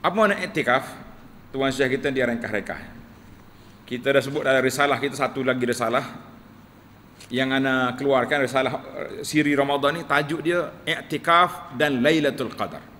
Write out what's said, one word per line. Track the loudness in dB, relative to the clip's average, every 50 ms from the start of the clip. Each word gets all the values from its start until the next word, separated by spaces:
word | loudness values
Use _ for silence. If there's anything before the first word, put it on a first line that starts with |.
| 0
Apa | 0
makna | 2 4 2 2 2 0 -4
iktikaf? | -4 -2 -2 2 2 2 2 0 -4 -14 -16 -18 -18 -20 -20 -20 -20 -20 -20 -20 -10 -4
Tuan | -2 -2 0
Syekh | 2 2 0 0 0
kita | 0 -2 -2
dia | 0 2 0
rengkah-rengkah. | 0 0 -2 -4 -4 -4 -4 -4 -6 -10 -10 -12 -16 -18 -20 -20 -20 -20 -20 -20 -20 -20 -20 -20 -20 -20 -20 -20 -20 -20 -20 -12
Kita | -10 -10 -4 0 2
dah | 2 2
sebut | 2 2 -4 -2 0
dalam | 2 2 4
risalah | 4 2 2 2 0 0 2 0
kita, | -2 -4 -2
satu | -2 -2 -2 -2 -2 0
lagi | 0 0 0 0
risalah | 0 0 0 0 0 0 0 -2 -4 -14 -16 -18 -20 -20 -20 -20 -20 -20 -20 -20 -20 -20 -20 -20 -20 -20 -20 -20 -20 -20 -20 -14 -6
yang | -2 -2 0 0 0
ana | 0 0 2 2 2 0 0 -2
keluarkan, | -2 0 2 4 4 4 2 2 0 0
risalah, | 2 2 2 2 2 -2
eh, | -4 -8 -10 -10 -10 -10 -10 -10 -10 -8
siri | 0 2 2 2 4 4
Ramadan | 2 2 2 2 2 2 0 0
ni, | 0 -4
tajuk | 0 0 0 0 0 -4 -4 -2
dia | 0 0 0 -2 -4 -8 -10 -6
Iktikaf | -6 -6 -6 -4 -6 -6 -4 2 4 6 6 6 4 2 -10 -14 -12 -2 0
dan | 0 0 2 2 4
Lailatul | 4 4 4 2 0 0 -2 -6 -6
Qadar. | -4 -6 -6 -6 -6 -14 -16 -18 -20 -20